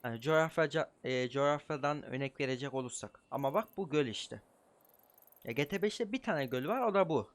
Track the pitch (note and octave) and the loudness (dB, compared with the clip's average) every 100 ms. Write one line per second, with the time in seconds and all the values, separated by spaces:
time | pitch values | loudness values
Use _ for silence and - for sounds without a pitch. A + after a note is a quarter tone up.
0 | B2 A#2 B2+ D#3+ D#3+ - D#3 D#3+ D3 _ | -6 -4 2 4 4 2 0 0 -2 _
1 | - B2+ B2+ C3 C#3+ D3 - D3+ C#3 D3 | -2 0 0 2 2 2 -2 -2 0 -2
2 | - C3 C#3 - C3+ B2+ C#3 C3 B2+ - | -4 -4 -4 -4 -2 -2 -2 -4 -4 -8
3 | G#2 - _ A#2+ C3+ E3 A3 - F#3 D3+ | -10 -14 _ -2 0 0 -4 -8 -2 0
4 | C3+ G#2 - G#2+ _ _ _ _ _ _ | 0 -2 -8 -12 _ _ _ _ _ _
5 | _ _ _ _ - A#2 D3 G3 G#3 - | _ _ _ _ -6 -2 -2 0 0 0
6 | A3+ B3+ - E3 C3+ B2+ C#3 F3 A#3 G3 | -4 -2 0 0 2 0 0 2 4 4
7 | F3+ D3 G2+ | 4 4 0